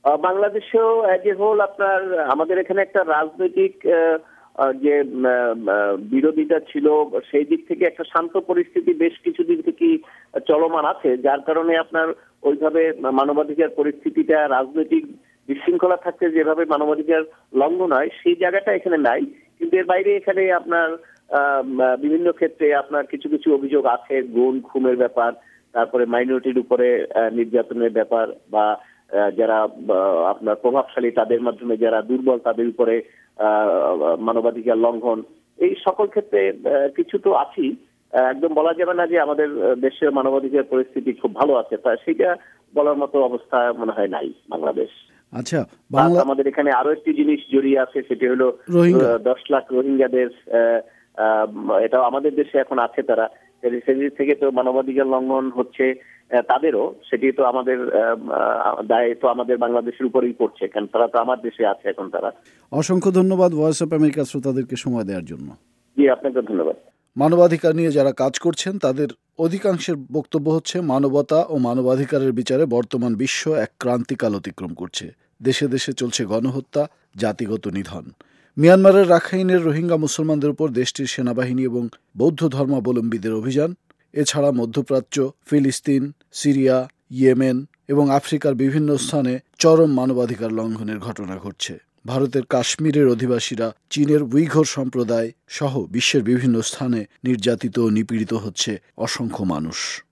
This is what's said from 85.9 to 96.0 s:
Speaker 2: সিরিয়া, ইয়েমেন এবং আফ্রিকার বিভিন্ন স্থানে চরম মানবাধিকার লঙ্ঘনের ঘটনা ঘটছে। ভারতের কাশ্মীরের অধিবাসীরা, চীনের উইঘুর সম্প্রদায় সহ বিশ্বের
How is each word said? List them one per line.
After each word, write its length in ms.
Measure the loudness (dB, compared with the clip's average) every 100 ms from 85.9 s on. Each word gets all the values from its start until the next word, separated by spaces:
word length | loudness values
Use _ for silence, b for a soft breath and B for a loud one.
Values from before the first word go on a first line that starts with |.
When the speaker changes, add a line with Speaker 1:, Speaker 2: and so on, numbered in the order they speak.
| 0 -2 -10 _
Speaker 2:
সিরিয়া, 560 | -4 0 2 4 2 -2 _ _
ইয়েমেন 540 | 2 4 4 2 0 -6 _ -2
এবং 220 | 2 4
আফ্রিকার 440 | 2 0 -2 0
বিভিন্ন 420 | 0 0 2 0 0
স্থানে 420 | 0 -2 -2 -4 _ _
চরম 340 | 6 6 6
মানবাধিকার 600 | 2 0 0 -2 -4 -6
লঙ্ঘনের 460 | -4 -6 -6 -8 -8
ঘটনা 380 | -10 -10 -10 -10
ঘটছে। 420 | -12 -10 -12 -12 _ _ -6
ভারতের 360 | -2 0 -2 0
কাশ্মীরের 580 | -2 -2 -2 0 4 4
অধিবাসীরা, 640 | 4 0 -2 -4 -6 -6 -8 _
চীনের 320 | -2 2 2
উইঘুর 420 | 2 0 2 2
সম্প্রদায় 680 | 0 -2 -4 -4 -2 -2 -2 -8 _
সহ 380 | -6 -4 -4 -4
বিশ্বের 360 | -2